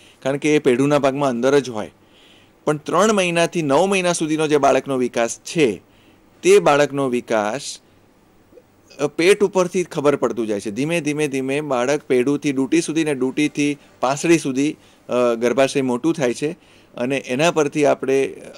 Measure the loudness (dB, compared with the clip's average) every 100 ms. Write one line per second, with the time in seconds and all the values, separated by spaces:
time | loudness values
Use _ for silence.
0 | -20 _ -6 -2 0 2 2 2 2 2
1 | 2 0 -2 0 2 2 0 -8 -10 -14
2 | _ _ -20 -20 _ _ -4 -4 -2 2
3 | 2 2 0 0 0 0 2 2 2 2
4 | 0 -2 -2 0 2 4 4 2 0 -2
5 | -2 0 -2 -4 -6 0 0 0 -12 _
6 | _ _ _ _ 4 6 6 4 2 0
7 | -2 -2 0 0 0 -4 -10 -14 _ _
8 | _ _ _ _ _ -20 _ _ _ -6
9 | -6 0 2 2 2 0 0 -2 -4 0
10 | 0 2 -2 -2 -4 -4 -4 -4 -2 -2
11 | -2 -2 -4 -4 -4 -4 -2 -2 0 -2
12 | 0 0 2 -2 -2 -2 0 0 0 -2
13 | -2 -2 -2 -2 -2 -2 -4 -4 -12 _
14 | -4 -2 2 2 0 -2 -4 -6 _ _
15 | -4 0 0 2 0 2 2 0 -2 -2
16 | -2 0 -2 -2 -6 -8 _ _ _ -8
17 | -4 -4 -4 0 0 2 0 0 0 0
18 | 0 0 -2 -6 -18